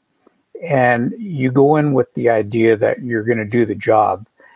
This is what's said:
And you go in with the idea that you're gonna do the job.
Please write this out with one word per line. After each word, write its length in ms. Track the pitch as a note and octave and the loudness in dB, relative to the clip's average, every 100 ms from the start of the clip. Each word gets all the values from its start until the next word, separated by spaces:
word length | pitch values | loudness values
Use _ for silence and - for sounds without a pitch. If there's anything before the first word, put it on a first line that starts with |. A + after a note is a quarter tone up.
| _ _ _ _ _ - | _ _ _ _ _ -16
And 520 | E3+ C3+ B2 A#2+ B2+ - | -2 2 2 2 -2 -6
you 320 | G#3 D3 C3 | -10 -4 0
go 260 | C3+ C#3 D#3 | 2 4 4
in 160 | D3 | 2
with 200 | C3 A#2+ | 0 -2
the 160 | C3 A#2 | -2 0
idea 460 | A2 G2+ A2+ A2+ G#2+ | 0 -2 0 2 2
that 260 | A2 B2 | 0 -2
you're 200 | B2 A#2 | -4 -4
gonna 200 | A2 A2+ | -2 -4
do 220 | G#2 A#2+ G#2+ | -2 0 0
the 80 | |
job. 520 | G2 G#2 A2 G#2 F#2 A2 _ - | -2 0 2 2 -2 -10 _ -20